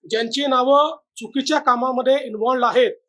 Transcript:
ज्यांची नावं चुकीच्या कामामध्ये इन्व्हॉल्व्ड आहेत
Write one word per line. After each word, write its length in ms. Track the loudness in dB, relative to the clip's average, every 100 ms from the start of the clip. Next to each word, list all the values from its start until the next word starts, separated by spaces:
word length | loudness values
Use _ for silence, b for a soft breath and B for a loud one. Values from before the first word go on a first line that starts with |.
| -6
ज्यांची 380 | -4 -4 -4 0
नावं 500 | 0 4 4 2 -2 _ -18
चुकीच्या 420 | -8 -6 -2 0
कामामध्ये 600 | 0 0 0 -2 0 0 -2
इन्व्हॉल्व्ड 380 | -4 -2 0
आहेत 260 | 2 2 0 -2